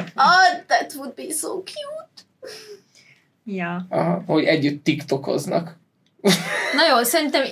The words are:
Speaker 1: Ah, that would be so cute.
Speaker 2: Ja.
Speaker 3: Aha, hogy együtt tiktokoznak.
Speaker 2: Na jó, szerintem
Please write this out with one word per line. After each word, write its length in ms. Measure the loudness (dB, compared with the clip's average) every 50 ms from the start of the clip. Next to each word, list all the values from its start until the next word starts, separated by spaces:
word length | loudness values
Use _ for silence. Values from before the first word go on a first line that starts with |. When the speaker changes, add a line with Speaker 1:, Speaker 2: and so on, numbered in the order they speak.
| -4 -2 0
Speaker 1:
Ah, 500 | 2 4 6 6 8 6 6 4 0 -2
that 260 | 0 0 0 0 -2 -8
would 180 | -12 -12 -12 -12
be 80 | -12 -10 -8 -8 -6
so 80 | -6 -6 -8 -8 -10
cute. 600 | -10 -12 -12 -12 -12 -12 -14 -14 -18 _ -20 -20 _ _ _ -18 -18 -16 -16 -18 -18 -20 -20 _ _ _ _ _ _ _ _ _ _ _ _ _
Speaker 2:
Ja. 420 | -10 -8 -6 -4 -4 -6 -6 -6 -4
Speaker 3:
Aha, 340 | -2 -2 0 0 0 -2 -2
hogy 180 | 0 0 2 2
együtt 400 | 2 2 2 2 0 -2 -2 -2
tiktokoznak. 920 | -2 -2 -2 -2 -2 -4 -2 -2 -2 -4 -4 -2 -2 -2 -2 -2 -4 -10 -20 _ _ _ _ _ _ _ _ 2 2 2 2 0 -4 -6 -4 -4 -2 0
Speaker 2:
Na 120 | 2 4 4 4
jó, 60 | 4 4
szerintem 400 | 2 2 0 0 0 0 0 0 0